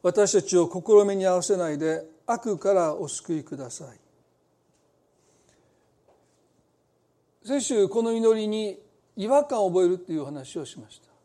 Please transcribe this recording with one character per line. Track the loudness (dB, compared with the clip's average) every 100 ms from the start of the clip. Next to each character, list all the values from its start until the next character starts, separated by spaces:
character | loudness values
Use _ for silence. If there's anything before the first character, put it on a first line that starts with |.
私 | 2 2 4
た | 2
ち | 2 2
を | 2
試 | -2 6 6 6
み | 0
に | 0
合 |
わ | 0
せ | 0 -2
な | -2
い | -2
で、 | -4 -4 -8 _ -6
悪 | -4 -4 -2
か | 0
ら | 2 0
お | -4 -8
救 | -10 -8
い | -8
く | -8 -14
だ | -14
さ | -16 -20
い。」 | -20 _ _ _ _ _ _ _ _ _ _ _ _ _ _ _ _ _ _ _ _ _ _ _ _ _ _ _ _ _ _ _ _ _ _
先 | -4 -4
週 | 0 2 2
こ | 2
の | 0
祈 | 2 4 2
り | 0
に | -2 -4 -8 _ _ _ -8
違 | 2
和 | 2
感 | 2 -2
を | 0
覚 | 2
え | 2
る |
っ | 0
て | -4
い | -8
う |
話 | -8 -12 -12 -12
を |
し | -12 -16
ま | -20
し | -20
た。 | _ _